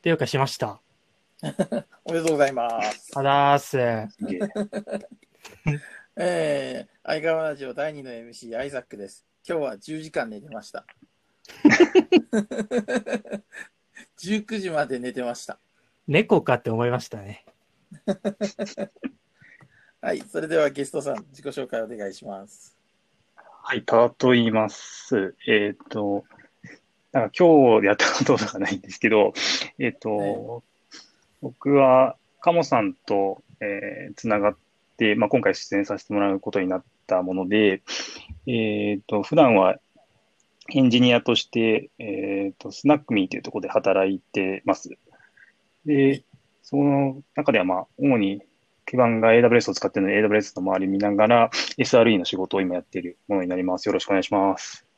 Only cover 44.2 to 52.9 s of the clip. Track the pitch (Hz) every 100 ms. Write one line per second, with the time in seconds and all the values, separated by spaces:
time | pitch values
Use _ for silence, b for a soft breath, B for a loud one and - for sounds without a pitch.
44.2 | _ 107 95 95 - 92 - - _ b
45.2 | b b b _ _ _ 156 143 139 139
46.2 | _ _ _ _ - 139 143 139 139 135
47.2 | - - 147 110 92 92 - - 143 123
48.2 | 98 101 - _ _ _ - 123 117 113
49.2 | 113 113 120 120 107 92 98 - 95 101
50.2 | 107 107 101 - 92 92 95 98 104 101
51.2 | 107 120 113 B B - 120 127 113 104
52.2 | 85 92 92 98 92 90 -